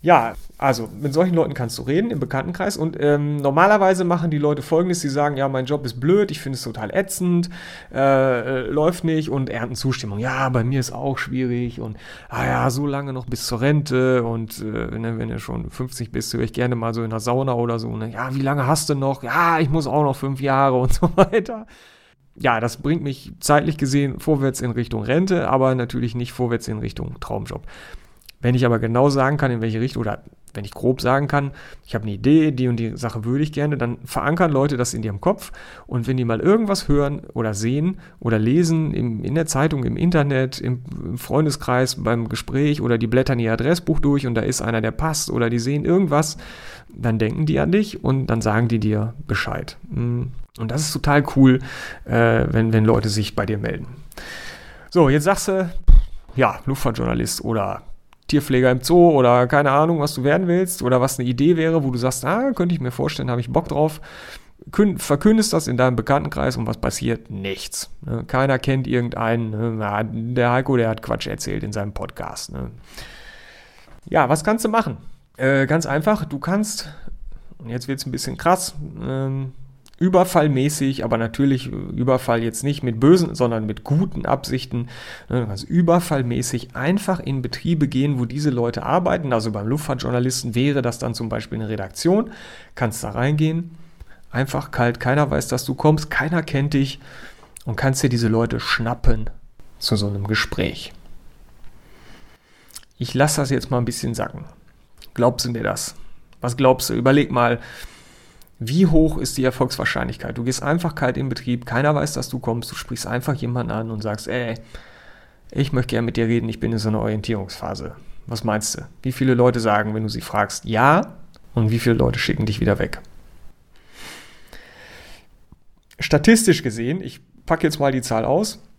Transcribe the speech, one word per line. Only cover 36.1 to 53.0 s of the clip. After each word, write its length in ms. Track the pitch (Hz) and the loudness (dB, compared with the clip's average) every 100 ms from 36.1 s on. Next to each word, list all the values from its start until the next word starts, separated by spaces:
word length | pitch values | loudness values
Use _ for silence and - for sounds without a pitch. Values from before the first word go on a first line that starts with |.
| 127 | -2
die 80 | 117 | 0
mal 140 | 113 | 2
irgendwas 460 | 170 220 214 196 - | 4 4 2 -2 2
hören 360 | 143 143 143 - | 2 2 -4 -6
oder 220 | - 110 | -4 -2
sehen 460 | 101 113 139 170 185 - - | -2 0 0 -2 -4 -14 -6
oder 180 | 117 110 | 0 2
lesen 540 | 110 151 170 160 156 | 4 4 4 2 0
im, 320 | - 120 110 | -2 -2 -2
in 100 | - | -2
der 120 | 151 156 | -2 0
Zeitung, 380 | 131 156 151 | 0 0 0
im 120 | 117 117 | -2 0
Internet, 640 | 175 170 143 135 131 135 | 2 4 2 0 0 -4
im, 220 | - 127 127 - | -4 -4 -6 -10
im 140 | - 120 | -8 -8
Freundeskreis, 840 | - 143 156 135 - 123 127 - | -2 2 2 0 0 0 0 -2
beim 260 | - 117 113 | -2 0 -2
Gespräch 540 | 113 - 131 147 147 | -6 -4 0 2 0
oder 160 | 120 117 | 0 0
die 80 | 117 | 2
blättern 320 | 123 131 123 | 2 2 0
ihr 120 | 113 | 0
Adressbuch 480 | 113 131 175 175 156 | 0 2 0 2 2
durch 280 | 143 143 135 | 4 2 0
und 80 | |
da 80 | 113 | -2
ist 180 | - - | 0 -2
einer, 220 | 113 113 | -2 0
der 80 | 110 | -2
passt 400 | - 156 151 - | -2 -2 -2 -2
oder 180 | 120 117 | 0 0
die 100 | 120 | 0
sehen 280 | 120 147 156 | 0 -2 2
irgendwas, 500 | 180 180 143 151 - - - - - - | 2 4 2 0 -4 -14 -16 -16 -18 -18
dann 240 | - 117 110 | -4 -2 2
denken 280 | 110 - 156 | 0 0 0
die 120 | 139 | 2
an 140 | 147 | 2
dich 320 | 190 208 - | 2 0 -2
und 220 | - 135 113 | 0 0 0
dann 160 | 113 | 0
sagen 260 | 110 107 117 | 2 2 2
die 100 | 113 | 2
dir 360 | 107 107 110 - - | 2 0 -2 -6 -6
Bescheid. 520 | 107 - - - - - | -4 -4 -6 -8 -14 -10
Mm, 360 | - 120 120 123 - - - | -4 -2 -2 -4 -8 -12 -8
und 120 | 113 | -4
das 120 | 131 | -4
ist 100 | 151 | -4
total 320 | 143 - 147 143 | -2 2 4 4
cool, 260 | - 131 127 131 - - - | 6 8 6 0 -12 -14 -14
äh, 400 | - 117 117 117 127 | -2 4 6 4 2
wenn, 240 | 113 113 | 2 4
wenn 100 | 110 | 4
Leute 240 | 110 117 | 6 4